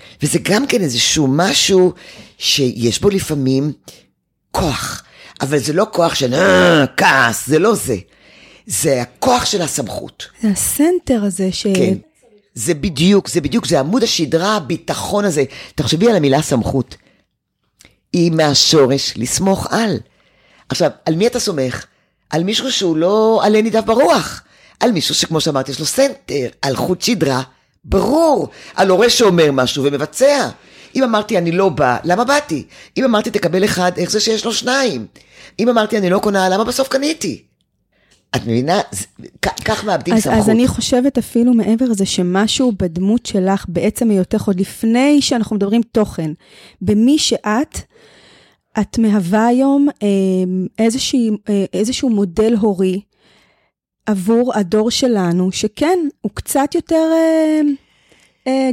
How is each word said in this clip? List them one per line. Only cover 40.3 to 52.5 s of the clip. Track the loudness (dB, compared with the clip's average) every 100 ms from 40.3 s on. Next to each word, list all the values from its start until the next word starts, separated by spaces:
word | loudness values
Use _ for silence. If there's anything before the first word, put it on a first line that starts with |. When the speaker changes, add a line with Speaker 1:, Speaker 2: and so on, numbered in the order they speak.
| 0
Speaker 2:
אז | 2
אני | 2 2
חושבת | 0 -2 0 0 -2
אפילו | -2 0 2
מעבר | 2 2 0 0
לזה | 0 -2
שמשהו | -2 0 0 0 0 0 0
בדמות | -4 -2 0 0 0
שלך, | -2 0 -2 -4
בעצם | -2 -2 0 0
היותך, | 2 0 -2 -2
עוד | -2
לפני | -4 -4 0 2 4 4
שאנחנו | 2 -2 -2 -2
מדברים | 0 0
תוכן, | 0 0 -2 -2 -8 -8 _ -20 -20 _
במי | -2 2 4 2
שאת, | 0 -2 -2 -2 -2 -8 -16 _ -20 -20 -20 _ _ _ _ -6
את | -4 0
מהווה | 2 2 2 2 2
היום, | 2 2 2 0 0
אה, | 0 0 2 0 -2 -2 -4 0
איזושהי, | 0 0 -2 0 0 -2 -2
אה, | -2 -2
איזשהו | -2 -4 -2 0
מודל | 0 0 0 0